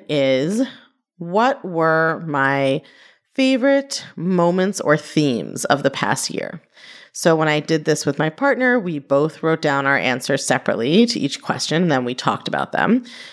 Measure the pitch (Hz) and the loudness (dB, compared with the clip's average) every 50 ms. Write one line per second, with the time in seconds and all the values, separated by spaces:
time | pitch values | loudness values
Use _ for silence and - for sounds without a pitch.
0 | - - 151 147 135 135 131 131 139 165 208 226 262 - - - - _ _ _ | -4 -4 -2 0 2 2 2 2 0 0 -2 -2 -2 -4 -6 -12 -20 _ _ _
1 | _ _ _ - 170 170 180 214 233 262 277 - - 190 175 165 160 160 160 160 | _ _ _ -12 -8 -4 0 0 2 2 0 -2 -6 -6 -2 0 2 2 4 2
2 | 160 160 160 - 170 160 147 139 135 135 139 139 139 135 135 156 - - - - | 2 0 -2 -2 -4 -4 -2 0 2 2 2 2 2 0 0 -2 -4 -10 -18 -20
3 | - - _ _ _ _ _ - 262 262 262 247 240 277 277 277 277 277 - - | -20 -20 _ _ _ _ _ 0 2 2 2 2 4 4 2 2 0 -2 -8 -12
4 | - - - - 165 185 185 175 170 175 180 185 185 202 196 - - - 151 156 | -12 -12 -10 -6 -2 0 2 2 2 2 2 2 0 0 -2 -2 0 0 0 0
5 | - - - 160 151 139 120 107 73 55 - - - - 135 139 151 139 - - | -2 -2 0 0 2 2 0 -2 -6 -8 -8 -6 -2 0 0 0 2 0 -2 0
6 | - 101 113 - - - - - - - - 160 - _ _ - - - - - | -2 -2 -2 -2 -4 -6 -6 -8 -8 -8 -10 -14 -20 _ _ -20 -20 -20 -20 -20
7 | - - - - - 170 160 156 156 156 151 151 151 - 160 156 156 - 151 147 | -20 -18 -10 -2 2 2 2 4 2 2 2 0 0 0 -2 0 0 0 -2 0
8 | - 151 139 - 156 156 156 - 277 285 254 233 254 247 247 254 180 180 160 143 | 0 -2 -2 0 -2 -4 -2 0 0 0 2 2 2 2 2 0 0 -2 -6 -6
9 | 139 - 139 139 151 160 - - - 160 160 160 160 151 139 139 135 139 139 127 | -2 0 2 2 2 0 -2 -2 -2 0 0 0 0 0 0 0 2 2 2 2
10 | - 127 123 123 - - 139 143 - - 131 120 - - - 98 117 135 160 214 | 2 0 -2 -2 -2 -2 -2 -2 0 0 -2 0 0 -2 -2 0 0 2 4 4
11 | 240 233 233 - - 139 - - - - - 131 - - 156 160 185 170 143 127 | 4 2 0 -2 -4 -4 -6 -6 -6 -6 -6 -6 -4 -2 0 0 2 2 0 0
12 | 123 123 127 - - 135 - - - - - 71 69 - - - 71 - 226 262 | -2 -4 -6 -4 -2 -4 -4 -4 -4 -6 -4 -4 -4 -2 -2 0 2 2 2 0
13 | 247 - - - - - | -2 -6 -14 -20 -20 -20